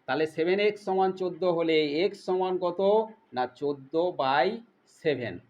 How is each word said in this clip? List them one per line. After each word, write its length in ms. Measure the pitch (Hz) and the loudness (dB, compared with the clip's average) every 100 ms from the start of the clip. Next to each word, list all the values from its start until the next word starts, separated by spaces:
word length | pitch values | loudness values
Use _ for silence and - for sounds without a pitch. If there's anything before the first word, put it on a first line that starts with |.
| - | -6
তাহলে 200 | 139 156 165 | -2 -2 -2
সেভেন 240 | 165 190 208 | 0 2 0
এক্স 140 | 208 196 | -2 -2
সমান 220 | 190 190 185 | 0 0 0
চোদ্দ 220 | 185 160 180 165 | -4 -2 0 2
হলে 200 | 165 156 151 147 | 2 2 2 2
এক্স 160 | 196 196 - | 0 -2 -4
সমান 260 | 185 185 180 175 | -2 0 0 -2
কত? 160 | 175 196 214 220 - _ 123 | 0 2 4 2 -6 _ -4
না, 80 | 123 - | -4 -4
চোদ্দ 340 | 143 143 135 160 180 160 | -4 -4 -4 -2 0 0
বাই 260 | 135 143 180 226 - _ _ _ | 0 2 2 -2 -10 _ _ _
সেভেন 300 | 160 131 113 87 | -2 -2 -4 -8